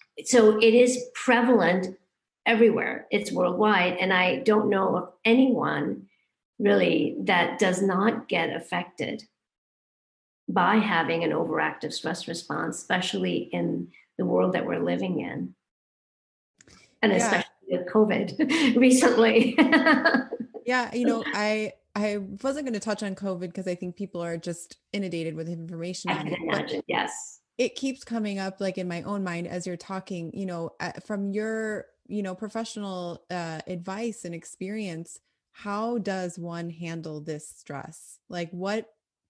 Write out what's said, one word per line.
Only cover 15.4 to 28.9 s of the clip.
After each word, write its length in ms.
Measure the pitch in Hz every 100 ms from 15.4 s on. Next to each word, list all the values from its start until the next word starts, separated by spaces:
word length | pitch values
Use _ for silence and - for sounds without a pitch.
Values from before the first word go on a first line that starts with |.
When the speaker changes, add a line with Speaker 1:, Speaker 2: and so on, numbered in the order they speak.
| - - _ _ _ _ _ _ _ _ _ _ _ - _ _
Speaker 1:
And 100 | 220
Speaker 2:
Yeah. 60 | -
Speaker 1:
especially 320 | 233 185 - _ -
with 180 | 180 180
covid 880 | 220 214 - - - 277 330 277 240
<laughs> 0 |
recently. 800 | 254 254 247 - 226 226 226 -
<laughs> 40 | - 320 330 277 320 277 - - - - 240
Speaker 2:
Yeah, 280 | 247 240
you 100 | 240
know, 180 | 233 226 -
I, 480 | 202 208 214 214 - _
I 220 | 208 208 208
wasn't 480 | 190 196 269 277
gonna 160 | 269 214
touch 220 | 220 208
on 120 | 208
covid 380 | 190 196 180 180
'cause 160 | 185 180
I 60 |
think 220 | 175 180 175
people 280 | 196 175
are 140 | 170 170
just 400 | 175 170 - - _
inundated 400 | 202 190 170 165
with 120 | 156 165
information 640 | 170 165 170 175 180 -
Speaker 1:
I 40 |
Speaker 2:
on 100 | 156
Speaker 1:
can 80 | 151
Speaker 2:
it, 60 | 175 160
but 100 | 147
Speaker 1:
imagine, 240 | 143 - -
yes. 540 | - - - - - _ -
Speaker 2:
it 160 | 254
keeps 280 | - 269 262
coming 360 | - 233 214 196
up, 240 | 190 190
like, 160 | 196 185
in 100 |
my 140 | 180